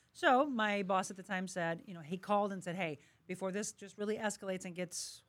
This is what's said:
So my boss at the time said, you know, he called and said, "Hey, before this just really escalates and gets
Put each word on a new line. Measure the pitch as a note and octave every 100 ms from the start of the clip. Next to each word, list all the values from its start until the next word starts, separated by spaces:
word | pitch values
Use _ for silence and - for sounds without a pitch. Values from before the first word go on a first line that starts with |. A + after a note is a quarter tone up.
| _
So | - E4+ B3+ D4
my | A#3+ G#3+ G3+
boss | F#3+ F#3+ G3
at | F#3+
the |
time | F3+ F#3+ F#3
said, | F#3 E3 E3+ -
you |
know, | E3+
he | D3 F#3
called | G3 G#3 G3+
and | G3
said, | F3+ F3+
"Hey, | E3+ C#3+ - _ -
before | F3+ F#3+
this | F#3+ G#3+
just | - G3 -
really | G#3 G#3+
escalates | G#3+ G#3 G3 F#3
and | F#3
gets | E3+ F3 - - -